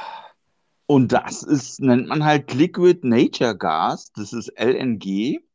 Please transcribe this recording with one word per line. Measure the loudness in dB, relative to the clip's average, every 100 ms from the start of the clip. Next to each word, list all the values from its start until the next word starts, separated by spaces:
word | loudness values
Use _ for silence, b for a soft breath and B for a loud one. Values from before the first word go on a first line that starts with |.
| B B B _ _ _ _ _ 2
Und | 2 4
das | 2 -2 -10
ist, | -2 -2 -2 -2
nennt | 2 2 2
man | -2
halt | 2 0 0
Liquid | 0 0 4 4 4 2
Nature | 2 2 0 -2 0
Gas. | -2 0 0 -4 -10
Das | -14 -10
ist | -10 -10
L | -2 0
N | 0 -2 -4
G. | -4 -2 -2 -4 -10